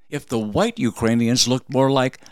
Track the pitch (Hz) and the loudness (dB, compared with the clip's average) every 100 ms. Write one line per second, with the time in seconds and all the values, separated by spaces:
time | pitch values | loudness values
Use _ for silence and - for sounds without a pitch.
0 | - 147 - 117 107 110 226 - 120 - | -12 -12 -6 -4 -2 -2 -2 0 -4 0
1 | 113 117 117 123 117 127 - 131 135 135 | 0 2 2 0 0 0 -2 0 2 2
2 | 127 - - | 0 -6 -20